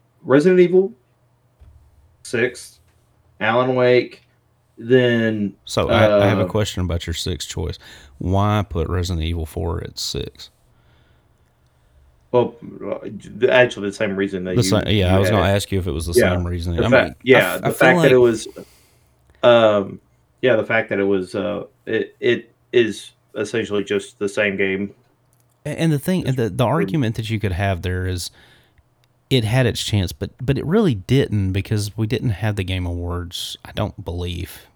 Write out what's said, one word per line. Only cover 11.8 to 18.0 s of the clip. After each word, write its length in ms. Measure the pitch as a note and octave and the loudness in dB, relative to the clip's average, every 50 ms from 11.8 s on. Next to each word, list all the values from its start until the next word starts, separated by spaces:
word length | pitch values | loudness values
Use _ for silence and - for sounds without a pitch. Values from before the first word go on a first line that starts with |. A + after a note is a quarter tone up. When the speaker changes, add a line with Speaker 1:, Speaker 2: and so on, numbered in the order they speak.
| _ _ _ _ _ _ _ _ _ _ | _ _ _ _ _ _ _ _ _ _
Speaker 1:
Well, 240 | - B2 A#2 - - - - - - - - | 2 2 2 2 -2 -12 -18 -20 -16 -12 -10
uh, 140 | G2 - - | -8 -8 -8
th-, 500 | - G2+ - - - - G#2 G#2 A#2+ A#2+ | -8 -12 -14 -14 -16 -16 -6 0 2 4
actually, 400 | B2 B2+ B2 A#2+ - - G2+ G2+ | 6 6 4 4 2 -4 -8 -8
the 60 | G2 | -4
same 200 | - A2 G2+ F#2+ | -4 -4 -4 -2
reason 280 | F#2+ G2 G2 G2 F#2 F2+ | -2 -4 -4 -4 -6 -6
that 80 | F#2 | -2
Speaker 2:
The 60 | F2+ A#2 | 0 0
Speaker 1:
you, 120 | A#2 F#2+ | 2 2
Speaker 2:
sa-, 140 | G#2+ G#2 - | 2 0 0
yeah, 240 | - G2 G#2+ F#2 F2+ | 2 0 2 2 4
Speaker 1:
you 60 | F#2 | 4
Speaker 2:
I 20 | F#2+ | 4
was 120 | G2+ F#2+ | 4 4
Speaker 1:
had 60 | G#2+ | 2
Speaker 2:
gonna 120 | G2+ E2 F#2+ | 2 2 2
Speaker 1:
it. 40 | G2 | 2
Speaker 2:
ask 160 | G2+ - - | 0 0 -2
you 80 | G2 F#2+ | -4 -4
if 80 | F2 F2+ | -2 -2
it 40 | |
was 140 | C#2+ D2+ D#2+ | -4 -4 -4
the 80 | E2+ E2+ | 0 2
Speaker 1:
Yeah, 220 | F#2+ A2+ F#2+ F2+ | 2 2 2 2
Speaker 2:
same 100 | F2+ F2 | 0 -2
reason. 300 | F2 F2 F2 E2 F2+ E2+ | -2 -4 -4 -4 -4 -2
Speaker 1:
the 100 | E2 - | -2 0
Speaker 2:
I 40 | A2+ | 2
Speaker 1:
fa-, 140 | C3 B2+ A2 | 4 2 2
Speaker 2:
mean, 80 | D#2+ | 0
I 40 | - - _ | -4 -8 _
Speaker 1:
yeah, 300 | A#2+ B2+ A2+ G2 F2+ F2 | 4 4 6 6 2 -2
Speaker 2:
f-, 60 | F#2 | -2
Speaker 1:
the 60 | - B2+ | -2 -4
Speaker 2:
I 20 | |
feel 40 | - | 0
Speaker 1:
fact 280 | - - - F3+ F3 | 4 4 4 4 6